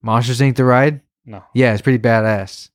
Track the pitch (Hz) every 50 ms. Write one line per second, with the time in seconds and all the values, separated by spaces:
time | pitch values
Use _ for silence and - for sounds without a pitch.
0 | - 113 113 120 120 120 127 117 135 135 120 135 127 127 123 123 135 151 151 139
1 | _ _ _ _ _ 123 107 95 - _ _ 120 131 120 107 101 - 139 131 120
2 | 110 120 113 113 110 110 107 101 98 92 - - - _